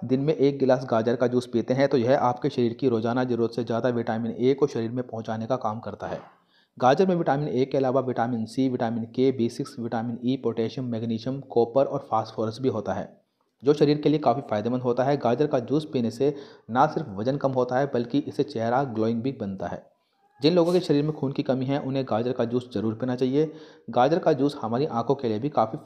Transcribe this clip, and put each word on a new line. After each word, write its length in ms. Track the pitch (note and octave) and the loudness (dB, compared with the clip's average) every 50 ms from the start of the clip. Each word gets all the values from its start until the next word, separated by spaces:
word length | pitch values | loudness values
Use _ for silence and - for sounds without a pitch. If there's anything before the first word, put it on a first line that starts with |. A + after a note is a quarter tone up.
| - | -4
दिन 160 | A#2 B2+ C3 | 0 0 0
में 140 | C#3 D3+ D#3 | 2 2 2
एक 240 | - C3 C#3 C#3 C#3 | 4 4 2 4 2
गिलास 260 | C3+ B2+ B2+ C3 C3+ | 4 4 4 4 2
गाजर 300 | B2 B2 A2+ A2 A#2+ A#2+ | 0 0 0 2 2 0
का 120 | B2 B2 A#2+ | 2 2 2
जूस 200 | A#2+ B2 B2 - | 2 0 0 0
पीते 260 | - A2+ G#2+ - B2+ | -2 -2 0 0 2
हैं 140 | C3+ C#3 C3+ | 2 2 4
तो 80 | C#3 C#3 | 4 2
यह 220 | A2+ B2 C3+ C#3+ | 4 4 2 4
आपके 300 | - B2 A#2+ - - C#3+ | 4 2 0 0 -2 -4
शरीर 240 | - - B2 A#2 A#2 | 0 0 0 0 0
की 160 | A#2 - C3 | 0 0 2
रोज़ाना 340 | A#2 A2 A2 A#2 A#2 B2+ B2+ | 2 2 0 0 0 0 0
ज़रूरत 280 | B2+ A#2+ A2 A#2 A2+ | 0 0 0 0 0
से 120 | - - A#2 | -2 -4 -4
ज़्यादा 260 | - A2+ A2+ A#2 B2+ | -2 -2 0 0 0
विटामिन 440 | B2 A#2 A#2 - A2+ A2 A#2 A2+ - - | 0 0 -2 -2 -2 -4 -4 -4 -4 0
ए 140 | A#2 C3 C#3 | 2 2 4
को 140 | C#3 D3+ C#3+ | 4 2 0
शरीर 240 | - A#2+ A#2 A2+ | 0 -2 -4 -4
में 140 | A#2 B2+ B2 B2 | -4 -6 -6 -6
पहुंचाने 380 | - A2+ A2 - A2 A2 A2+ | -8 -10 -6 -6 -6 -6 -4
का 100 | A2+ C3 B2 | -2 -2 -2
काम 220 | - A2 G#2+ A#2 | -2 -4 -4 -6
करता 280 | - G#2 G2 - F#2+ F2 | -8 -10 -10 -10 -8 -8
है। 120 | F#2 - - - _ _ _ _ _ _ _ _ - - | -8 -10 -12 -14 _ _ _ _ _ _ _ _ -4 2
गाजर 300 | - B2 C#3 - F#3+ F#3 | 4 6 6 6 6 4
में 80 | F3+ | 4
विटामिन 320 | E3+ E3 - C3+ C#3+ D3 - | 2 2 2 2 0 0 0
ए 160 | F#2 B2 C3 | 0 0 0
के 120 | C3 - C#3 | 2 2 0
अलावा 240 | C3+ B2+ B2+ C3+ | 2 2 2 0
विटामिन 440 | B2+ B2+ A#2+ A#2+ A#2 A#2+ B2 A2+ A2 | 0 0 -2 -2 -2 -2 -2 -2 -4
सी, 220 | G#2+ - - C3 C3+ | -4 -2 0 0 0
विटामिन 360 | B2 B2 B2+ A2+ A#2 A#2 A2+ | 0 0 -2 -2 -2 -4 -6
के, 260 | A2+ - - B2+ C3+ | -4 0 2 2 2
बी 180 | B2+ A2+ A#2 A#2 | 2 2 0 -2
सिक्स, 260 | - - C#3+ - - - | -2 -4 -8 -8 -8 -8
विटामिन 400 | A#2 A#2 A#2+ A#2 A2+ A#2+ A#2 A#2+ B2 | -6 -4 -4 -4 -4 -4 -6 -4 -2
ई, 140 | B2 C3 C3+ | -2 -2 0
पोटेशियम, 500 | - A#2 A2+ A#2 A2+ A#2 - - C3 B2 | -2 -2 -2 0 -2 -4 -4 -6 -6 -6
मैग्नीशियम, 520 | A#2 A2+ A#2 A#2 A2+ A2 - C3 C3 C#3 | -4 -4 -4 -4 -4 -4 -4 -6 -6 -6
कॉपर 440 | C3+ - - A#2 A#2 A#2 - C3+ C#3 | -6 -2 2 2 2 4 4 2 2
और 220 | - - - - - | 2 0 -6 -4 -2
फास्फोरस 480 | - A2 A2 - - - A2+ A2 A2+ A#2+ | -2 -2 -2 -2 -4 -4 -4 -4 -4 -2
भी 80 | C3 C3 | -2 0
होता 240 | - A2 G2+ - F#2 | 0 0 -4 -4 -4
है, 160 | G2+ F2+ - - _ _ _ _ _ _ _ _ _ - | -6 -6 -10 -14 _ _ _ _ _ _ _ _ _ 2
जो 100 | B2+ D3+ | 2 4
शरीर 280 | D3+ D#3 C#3+ D3 D3 | 4 6 4 4 4
के 80 | D3 D#3 | 2 2
लिए 100 | D3 D#3 | 2 4
काफ़ी 220 | D3 C3 A#2 C3+ C3+ - | 4 2 2 2 0 -2
फायदेमंद 320 | A2 G#2 G#2 A#2 B2 B2+ | -2 -2 0 -2 -2 -2
होता 220 | B2 B2+ A#2+ B2 B2+ | 0 0 0 2 2
है। 140 | C3+ D3 C3+ | 2 2 2
गाजर 300 | - A#2 A#2+ B2+ D3+ D3 | 2 2 2 2 2 0
का 120 | D3 C3 | 0 -2
जूस 280 | A#2+ - B2+ D#3 D#3 - - | -2 0 -2 -2 -2 -2 -2
पीने 180 | C3 A#2 A2+ | -2 -2 -2
से 240 | A2+ A#2 C3+ D3 D3 - - - - - _ - | -2 0 0 0 0 -2 -10 -18 -20 -20 _ -2
ना 160 | A2+ B2 C#3+ D#3 | 2 2 2 4
सिर्फ 300 | D#3 E3+ D#3 B2 F#2+ F#2+ | 2 -2 -6 -6 -6 -4
वजन 200 | A2 B2 C#3 C#3+ | -2 -2 -2 0
कम 140 | - C3+ B2+ | 0 -2 0
होता 240 | B2+ B2 B2 B2 B2+ | 0 0 0 0 0
है 140 | C#3+ C3+ - | 0 0 0
बल्कि 260 | A#2+ A#2+ - - C#3+ | -2 -2 0 -2 -2
इससे 240 | D3+ - - - C#3+ | -2 -2 -2 -4 -4
चेहरा 380 | - - A2+ A2+ A2+ A#2+ C3 C#3+ | -4 -2 -4 -2 0 0 0 0
ग्लोइंग 360 | C3+ A2+ A2 A2 A2+ A#2 A#2 | 0 -2 -2 0 0 0 -2
भी 100 | A2+ C3+ C3+ | -2 -4 -6
बनता 340 | A#2 A2 G2 F#2+ F#2+ F2 F2 | -6 -6 -8 -6 -6 -8 -8
है। 180 | F#2 - - _ _ _ _ _ _ _ _ _ _ - | -8 -10 -12 _ _ _ _ _ _ _ _ _ _ 0
जिन 120 | B2+ D3+ F3 | 2 4 4
लोगों 180 | F3+ E3 E3+ F3 | 4 4 4 2
के 60 | F#3 | 0
शरीर 240 | F3 - D3+ C#3+ C#3+ | 2 2 2 2 2
में 80 | D#3 D3+ | 0 -2
खून 180 | - - C3 | -2 -4 -4
की 120 | D3 - D3 | -2 -2 0
कमी 220 | - - C3+ B2+ | 0 0 0 0
है 140 | C3 C#3 D3 | -2 -2 -2
उन्हें 240 | - C3+ C3+ C3+ C3 | -2 -2 -4 -2 -2
गाजर 260 | B2+ A2+ G#2+ A#2+ B2 C3 | -2 -2 -2 0 -2 -2
का 120 | - A#2+ | -2 -2
जूस 220 | A2+ A#2+ B2 A#2+ - - | 0 -2 -2 -4 -4 -4
जरूर 200 | G2+ G2+ A2+ A2 | -2 -2 -2 -2
पीना 220 | A2+ B2+ B2+ B2 | -2 -4 -4 -2
चाहिए। 360 | B2 C3+ B2+ C3 D3 D#3 D3+ D#3 - - - - - - - | 0 0 0 2 2 0 0 -2 -10 -18 -20 -20 -20 -12 -4
गाजर 300 | A#2 A#2+ B2 D3 E3 F3+ | 2 4 4 4 4 2
का 140 | - E3 D#3+ | 2 2 2
जूस 240 | B2+ C#3 C#3+ - - | 2 2 0 -2 -2
हमारी 240 | - A2 A2+ A#2+ C#3 - | -6 -2 -2 0 -2 -2
आंखों 280 | A#2+ A#2 A#2 - C#3 | -2 -2 0 0 -2
के 120 | - - A#2 | 0 0 -2
लिए 120 | G#2+ G#2+ | -2 -2
भी 100 | A#2 D3 | -2 -2
काफ़ी 280 | - - A2 A2 - D3+ - | 0 0 0 0 -2 -8 -4